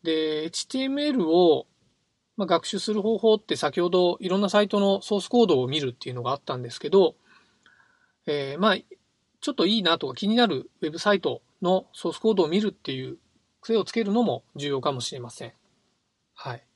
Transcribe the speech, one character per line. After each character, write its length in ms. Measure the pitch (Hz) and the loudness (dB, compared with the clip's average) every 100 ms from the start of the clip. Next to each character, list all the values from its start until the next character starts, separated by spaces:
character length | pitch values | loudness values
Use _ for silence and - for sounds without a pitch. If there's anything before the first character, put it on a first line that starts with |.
で、 420 | 165 160 156 151 | -2 -2 -2 -4
エ 20 | 160 | -6
イ 40 | |
チ 160 | - - | -8 -6
テ 120 | 262 | -4
ィ 20 | |
ー 20 | |
エ 40 | 269 | -4
ム 120 | 277 | -2
エ 100 | 294 | -2
ル 180 | 262 160 | 0 2
を、 360 | 170 175 135 - _ _ _ _ _ _ - | 6 6 4 0 _ _ _ _ _ _ -6
ま 80 | |
あ、 20 | 185 | 0
学 200 | 170 - | 0 0
習 120 | 196 | -6
す 160 | - | -2
る 80 | 214 | -2
方 160 | 208 220 | 0 2
法 160 | 226 | 4
っ 60 | 214 | 2
て 160 | - 156 | 0 -4
先 240 | 151 180 | -2 0
ほ 100 | 175 | 2
ど 260 | 180 180 175 | 4 2 0
い 80 | 185 | -2
ろ 100 | 190 | 0
ん 20 | |
な 80 | 202 | 2
サ 140 | 208 | 2
イ 60 | 208 | 2
ト 120 | 208 | 2
の 220 | 196 196 | 2 0
ソ 160 | - 202 | 0 -4
ー 20 | |
ス 80 | - | 2
コ 140 | 247 | 4
ー 40 | 220 | 6
ド 140 | 139 | 4
を 80 | 127 | 2
見 120 | 151 | -2
る 100 | 135 | -4
っ 20 | |
て 160 | 120 - | -8 -12
い 40 | |
う 20 | |
の 80 | 123 | -6
が 80 | 123 | -4
あ 60 | 131 | -6
っ 40 | |
た 160 | - 127 | -6 -8
ん 60 | |
で 80 | 117 | -8
す 100 | - | -10
け 80 | 147 | 2
ど、 260 | 190 165 - _ _ _ _ _ _ _ _ _ _ - | 4 4 0 _ _ _ _ _ _ _ _ _ _ -6
え 280 | 147 135 147 | -4 -4 -2
ー、 40 | |
ま 120 | 208 | 0
あ、 40 | 190 _ - _ _ _ _ | -2 _ -20 _ _ _ _
ち 80 | - | -8
ょ 20 | |
っ 20 | |
と 120 | 269 185 | 0 0
い 120 | 226 | 2
い 40 | |
な 160 | 175 165 | 2 0
と 100 | 139 | -2
か 60 | |
気 140 | 127 202 | -4 0
に 60 | |
な 120 | 226 233 | 2 2
る 240 | 135 - _ | 0 -8 _
ウ 60 | 156 | -8
ェ 40 | |
ブ 80 | 170 | -2
サ 140 | 208 | 0
イ 80 | 202 | 2
ト 220 | 156 117 _ _ | 0 -6 _ _
の 260 | 180 185 - | 0 0 -2
ソ 160 | - 170 | -8 -8
ー 20 | |
ス 60 | - | -2
コ 120 | 220 | 0
ー 40 | |
ド 80 | 196 | 2
を 60 | 156 | 2
見 100 | 185 | 2
る 80 | 208 | -2
っ 20 | |
て 200 | - - | -6 -10
い 160 | 131 131 | -10 -10
う 100 | 135 _ _ _ _ | -14 _ _ _ _
癖 160 | - 226 | -2 -2
を 80 | |
つ 80 | 180 | 0
け 100 | 233 | -4
る 100 | 208 | 0
の 100 | 220 | 0
も 200 | 220 123 _ 143 | 0 -2 _ -10
重 120 | 143 | -4
要 120 | 135 | -2
か 120 | 147 | -2
も 80 | 131 | -2
し 120 | - | -8
れ 60 | 139 | -10
ま 100 | 117 | -14
せ 160 | - 117 | -14 -18
ん。 60 | _ _ _ _ _ _ _ _ | _ _ _ _ _ _ _ _
は 220 | - 139 | -14 -12
い。 100 | 120 _ | -12 _